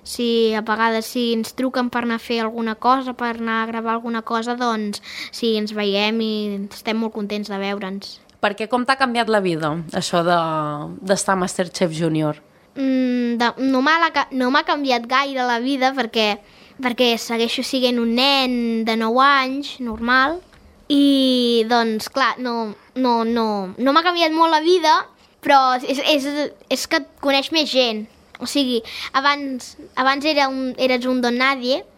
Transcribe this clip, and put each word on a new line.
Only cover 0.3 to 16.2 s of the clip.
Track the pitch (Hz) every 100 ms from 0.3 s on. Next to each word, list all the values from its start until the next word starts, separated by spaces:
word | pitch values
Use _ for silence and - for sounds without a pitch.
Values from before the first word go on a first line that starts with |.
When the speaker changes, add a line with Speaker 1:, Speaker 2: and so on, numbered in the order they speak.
| 233 226
Speaker 1:
a | 220
vegades | 220 214 226 226 220
sí, | 254 240
ens | 226 220
truquen | - 262 254 247
per | 247
anar | 240 226
a |
fer | - 233
alguna | 226 233 226
cosa, | 220 240 262 254
per | 247 240 226
anar | 226 226
a | 226
gravar | 226 226
alguna | 226 233 233
cosa, | 220 226 226 240
doncs | 247 220 208 208 - - -
sí, | - 233
ens | 220 214
veiem | 214 208 196 208 226
i | 220 214 208 202
estem | 202 - - 220
molt | 226
contents | 220 208 208 208
de | 196
veure'ns. | 196 202 196 196 - - _ _
Speaker 2:
Per | 208 202
què, | 214
com | 247
t'ha | 240 269
canviat | 262 233 220
la | 214
vida, | 190 160 156 160 165
això | 190 170 175
de, | 170 175 165 156 151 147 160 175
d'estar | 190 190 - 185
a |
Masterchef | 180 - 175 - 180
Junior? | 160 165 156 151 151 - _ _ -
Speaker 1:
Mm, | 269 262 254 247 240 233
de, | 240 -
no | 262 262
m'ha | 269 320
la | 330
ca-, | 302 277
no | 262 254
m'ha | 285 320
canviat | 311 277 240 233
gaire | 262 285 269 247
la | 240
vida | 247 277 262
perquè, | 269 226 226